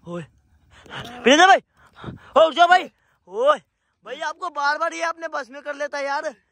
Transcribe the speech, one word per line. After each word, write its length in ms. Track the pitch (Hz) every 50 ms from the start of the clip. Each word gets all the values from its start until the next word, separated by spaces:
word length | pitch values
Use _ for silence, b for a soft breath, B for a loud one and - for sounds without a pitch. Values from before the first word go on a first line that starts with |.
| _
ओए, 180 | 170 175 175 160
प्रियरंजन 1200 | _ _ _ _ _ _ _ _ _ _ - - - - - - - - - - 226 277 302 359
भाई, 160 | 381 381 285 _ _ B B B B B B B B B B B B B
ओ, 40 | 262
उठ 140 | 320 320 262
जाओ 140 | 285 349 349
भाई। 220 | 359 370 339 226 _ _ _ _ _ _ _ _
ओए, 300 | 185 208 247 285 302 240 _ _ _ _ _ _ _ _ _
भाई 140 | 202 254 294 320
आपको 260 | 302 320 330 370 349
बार 280 | 302 294 285 285 302 302
बार 160 | - 330 320
ये 80 | 330 330
अपने 240 | 330 330 330 330 320
बस 200 | 320 294 269 220
में 100 | 262 285 269
कर 120 | 294 294
लेता 240 | 285 294 285 - 285
है 60 | 277
यार। 300 | 277 277 294 320 311 254 _ _ _